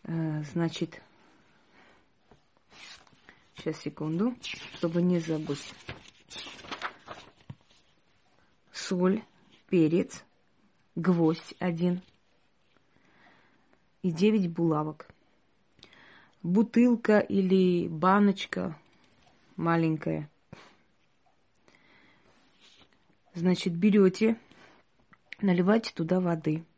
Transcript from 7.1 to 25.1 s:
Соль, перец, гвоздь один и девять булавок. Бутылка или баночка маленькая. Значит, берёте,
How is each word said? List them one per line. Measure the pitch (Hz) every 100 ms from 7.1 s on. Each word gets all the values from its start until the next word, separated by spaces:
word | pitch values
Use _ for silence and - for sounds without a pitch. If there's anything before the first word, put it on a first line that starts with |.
| - - _ - - _ _ _ _ _ _ _ _ _ _ _
Соль, | - - 180 185 214 - _ _ _ _
перец, | 180 156 170 - - _ _ _ _ _ _ _ -
гвоздь | 170 170 160 165 - -
один | 180 165 175 180 - _ _ _ _ _ _ _ _ _ _ _ _ _ _ _ _ _ _ _
и | 185
девять | 160 208 214 180
булавок. | 165 170 151 151 151 - _ _ _ _ _ _ _ - - - - _ _
Бутылка | 170 190 208 226 247 233 220 208
или | - 196 185 190 180 175 170
баночка | 160 180 196 202 196 - 180 175 156 _ _ _ _ _ _ _ -
маленькая. | 165 165 160 156 160 156 151 _ _ - - _ _ _ _ _ _ _ _ _ _ _ _ _ _ _ _ _ _ _ - _ _ _ _ _ _
Значит, | 175 175 180 185
берёте, | 170 208 202 190 185 220 226 _ - - _ _ _ _